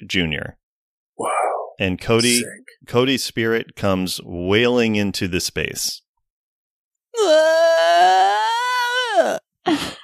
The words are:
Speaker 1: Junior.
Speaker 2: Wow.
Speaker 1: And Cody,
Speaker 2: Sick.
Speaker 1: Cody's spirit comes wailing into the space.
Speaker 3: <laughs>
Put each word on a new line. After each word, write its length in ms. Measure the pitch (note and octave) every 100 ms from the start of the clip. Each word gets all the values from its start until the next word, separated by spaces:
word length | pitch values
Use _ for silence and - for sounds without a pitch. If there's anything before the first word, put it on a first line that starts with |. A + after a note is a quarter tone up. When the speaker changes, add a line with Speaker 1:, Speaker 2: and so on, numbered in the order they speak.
| -
Speaker 1:
Junior. 520 | F#2+ E2+ D2+ - - _ _ _ _ _ -
Speaker 2:
Wow. 140 | - - - - - -
Speaker 1:
And 180 | F#2+ F#2
Cody, 420 | - A2+ B2 A#2+
Speaker 2:
Sick. 60 | - - - - -
Speaker 1:
Cody's 380 | A#2+ C3 B2+
spirit 500 | - - A2+ A2+ -
comes 460 | - G2+ F#2 F#2 -
wailing 760 | E2 F2 F2+ G#2 A#2+ B2 A2+ G#2+
into 300 | G2+ - F#2+
the 140 | F2
space. 600 | - - - - - - _ _ _ _ _ _ _ _ _ _ _ A#4
Speaker 3:
<laughs> 2250 | G4+ D#4 D#4+ D#4+ E4 E4 E4+ E4+ F4+ F#4 G4 G#4 A4 A4+ B4 B4 B4 B4 B4 G4 B3 F#2+ - _ - D4 - -